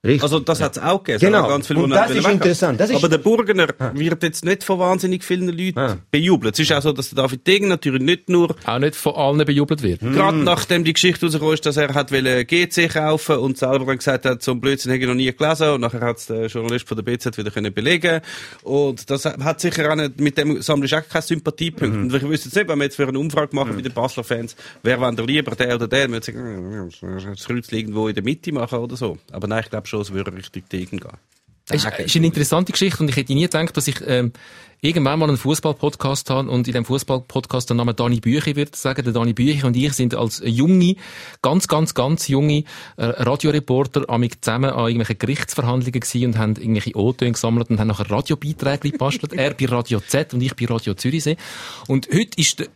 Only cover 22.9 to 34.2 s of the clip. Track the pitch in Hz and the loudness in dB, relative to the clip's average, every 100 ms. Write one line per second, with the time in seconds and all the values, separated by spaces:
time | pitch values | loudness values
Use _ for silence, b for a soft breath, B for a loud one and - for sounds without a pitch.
22.9 | - 135 135 156 143 147 139 131 110 127 | 0 -2 0 -2 -2 0 0 -2 -2 -4
23.9 | 120 127 - 117 117 117 - B B 117 | -2 -2 -4 -4 -4 -4 -12 B B 0
24.9 | 127 127 117 117 151 123 113 123 120 113 | 2 2 0 0 0 0 -2 0 0 0
25.9 | 131 135 113 - 113 123 98 90 107 90 | 2 2 -2 -8 -10 -10 -10 -10 -10 -12
26.9 | - 92 92 95 98 - 120 - 110 110 | -12 -10 -10 -10 -12 -6 -6 -4 -6 -4
27.9 | 107 110 104 104 160 - 147 120 123 120 | -2 -2 -2 -4 -4 -4 -4 -4 -4 -6
28.9 | 123 117 80 _ - 101 110 113 107 98 | -6 -6 -6 _ -8 -4 -4 -4 -8 -6
29.9 | 107 101 95 98 92 95 92 - 92 92 | -6 -6 -6 -6 -10 -14 -16 -10 -8 -8
30.9 | 98 - - _ _ _ _ - 151 110 | -10 -12 -20 _ _ _ _ -4 -2 -2
31.9 | - 180 165 165 165 143 160 185 - 196 | -4 -2 2 2 2 2 2 0 0 0
32.9 | - 156 135 131 139 175 156 165 - 143 | 0 0 0 0 0 2 0 -2 -2 -2
33.9 | 131 - 127 | -4 0 0